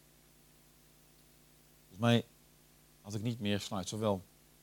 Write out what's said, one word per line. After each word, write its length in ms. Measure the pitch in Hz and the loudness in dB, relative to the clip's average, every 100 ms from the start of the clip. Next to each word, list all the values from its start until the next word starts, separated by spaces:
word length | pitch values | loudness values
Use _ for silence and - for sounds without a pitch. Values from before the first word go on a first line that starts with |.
| - - - - - - - - - - - - - - - - - - - | -20 -20 -20 -20 -20 -20 -20 -20 -20 -20 -20 -20 -20 -20 -20 -20 -20 -20 -20
Volgens 120 | 92 | 0
mij 240 | 117 117 - - - - - - - - 104 | 4 4 2 -14 -20 -20 -20 -20 -20 -20 -10
had 80 | |
ik 80 | 107 | -6
niet 180 | 117 117 | -6 -4
meer 200 | 101 101 | -2 -2
slides, 320 | - 101 90 | -4 -8 -6
of 80 | 107 | -2
wel? 240 | 110 98 - - - - | 0 0 -4 -20 -20 -20